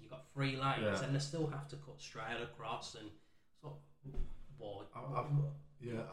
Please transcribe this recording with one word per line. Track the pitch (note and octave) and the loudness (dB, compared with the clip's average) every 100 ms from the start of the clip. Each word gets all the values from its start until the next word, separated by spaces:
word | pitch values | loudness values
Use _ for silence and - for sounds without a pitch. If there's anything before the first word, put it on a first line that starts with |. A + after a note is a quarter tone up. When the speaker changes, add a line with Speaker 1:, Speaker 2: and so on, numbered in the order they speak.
Speaker 1:
you've | - | -12
got | - - | -12 -6
three | C#3 C3+ C3 | 2 2 4
lanes, | C3+ A#2+ | 4 4
Speaker 2:
Yeah. | G#2 F#2+ | 4 4
Speaker 1:
and | C#3 C#3+ | 4 2
they | |
still | - E3 D3 | 2 2 2
have | - - | 0 -6
to | C#3 | -10
cut | - - | -10 -12
straight | - A#2 A2+ A#2 | -10 -6 -2 -2
across, | A#2 A#2 A2+ A2+ - A#2 | -4 -6 -4 -4 -4 -8
and | G#2 - - - - | -12 -14 -20 -20 -20
it's | - | -14
like, | C#3+ - - - C#3 C#3+ - - - - | -10 -10 -14 -14 -2 2 2 2 -6 -8
why? | G#2 G2 G2+ A2+ | -6 -6 -8 -6
Speaker 2:
I, | B2+ A#2+ | -2 0
I've, | C#3+ C#3+ C#3+ - - - | 4 6 4 0 -12 -8
yeah, | A#2 A2+ - | -4 -2 -2